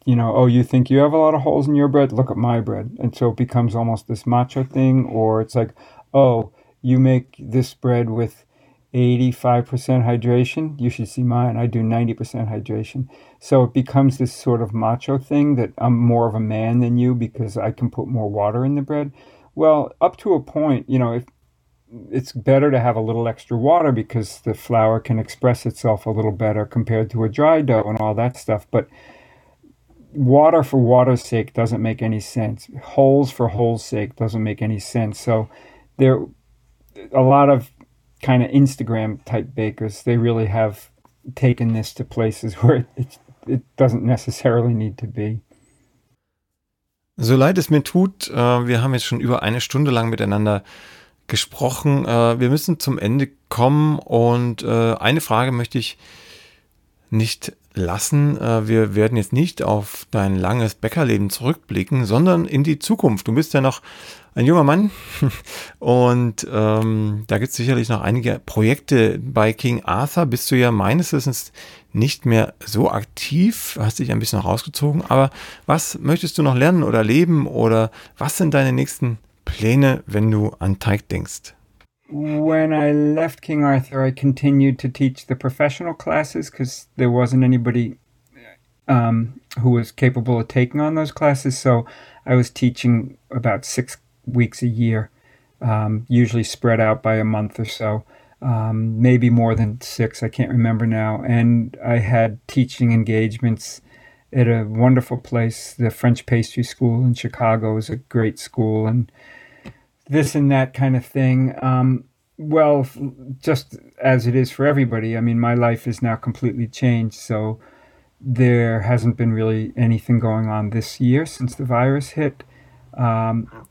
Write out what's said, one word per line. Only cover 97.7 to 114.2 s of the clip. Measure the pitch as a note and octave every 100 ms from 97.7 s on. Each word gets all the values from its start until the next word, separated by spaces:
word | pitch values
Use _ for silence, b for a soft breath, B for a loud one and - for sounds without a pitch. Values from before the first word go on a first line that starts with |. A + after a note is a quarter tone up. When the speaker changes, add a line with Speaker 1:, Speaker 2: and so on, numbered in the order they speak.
| - A2 A2 - b b b
Speaker 1:
um, | C3 A2 A2 A2 A2+ A2
maybe | B2 B2+ A#2+
more | A#2+ A#2
than | A2 G#2+ A#2
six. | - - A2 -
I | A2
can't | - A#2
remember | A#2+ A#2 A2 A2+
now. | A2 A2 A2
And | - A#2 A#2 A#2 A2+ -
I | A#2+ A#2+
had | A2 A#2+ A2+ G#2 -
teaching | C#3 B2+ - A#2+
engagements | A#2 A2 A2 A2 A2 A#2+ A2 - - b b b b b
at | C3 A#2
a | A#2 G#2+
wonderful | A2 B2 B2+ B2+ A#2
place, | - A#2+ A2+ - -
the | - A#2
French | - B2 A#2+ -
Pastry | A#2+ A2+ -
School | A#2 - A#2+ A#2
in | B2+
Chicago | A#2+ A#2 - A#2 A2+ A2 A2
is | G#2+
a | A2+
great | - A#2+ A2 -
school, | - - A2 A2 A2
and | A#2+ A2+ B B B B B B B B _ -
this | D3 C#3+
and | D3+ C#3+
that | C3+ C3
kind | B2+ C3+ B2+
of | -
thing. | C#3 C3 B2+ C3 -
Um, | C3 B2+ C3 B2+ - _ _ -
well, | D3+ D#3 D3+ C#3+
f-, | C3+ - C#3 C3+ C3 C3
just | - C3 - - - -
as | C3 C3